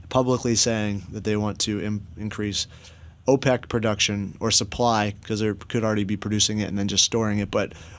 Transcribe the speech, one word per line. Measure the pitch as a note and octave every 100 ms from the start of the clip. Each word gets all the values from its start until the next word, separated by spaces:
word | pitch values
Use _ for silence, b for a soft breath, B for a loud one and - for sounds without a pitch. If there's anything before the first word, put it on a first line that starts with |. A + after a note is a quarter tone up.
| -
publicly | C3 B2+ B2 B2 A2+
saying | - A2+ G#2 G2+ F2+
that | G#2+
they | G2+ G#2
want | G#2 F2+
to | - G#2
im-, | F#2+ G#2 G#2 -
increase | G#2 - G#2 G2 - b b b b b -
opec | C3+ C3+ B2 -
production | A#2+ A2 G#2 - G2+ G2 -
or | A2+
supply, | - A2 - A#2+ A2 G#2 G2+
'cause | - A2
they | A2
could | G2 - A#2+
already | A2 G#2+
be | G2+ G#2
producing | G#2+ G#2+ - G#2+
it | G2+
and | G2+
then | G2+
just | G2+
storing | - A#2 A2 G#2
it, | G2
but | A2 G2 B B